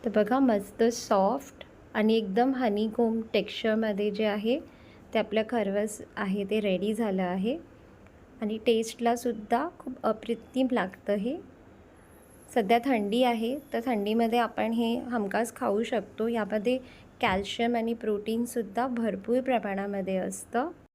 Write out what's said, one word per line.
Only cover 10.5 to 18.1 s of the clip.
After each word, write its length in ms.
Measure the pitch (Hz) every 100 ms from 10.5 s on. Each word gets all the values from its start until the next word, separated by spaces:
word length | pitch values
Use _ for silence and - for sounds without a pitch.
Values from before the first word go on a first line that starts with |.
| 254 262
लागतं 440 | 240 185 - - 202
हे. 200 | 214 339 - - - - - - - - - - -
सध्या 280 | 247 196 233 277
थंडी 360 | 240 202 233
आहे, 320 | 254 233 226 285 -
तर 60 | 233 247
थंडीमध्ये 540 | 220 202 226 226 240
आपण 320 | 226 - 220
हे 240 | 233 233 233 247
हमखास 500 | 240 196 196 233 -
खाऊ 280 | 240 202
शकतो. 440 | 233 233 196 - 226
यामध्ये 500 | 233 202 214 214 254 254 - - -
कॅल्शियम 540 | 220 190 202 - 233 240
आणि 180 | 226 233
प्रोटीनसुद्धा 920 | 214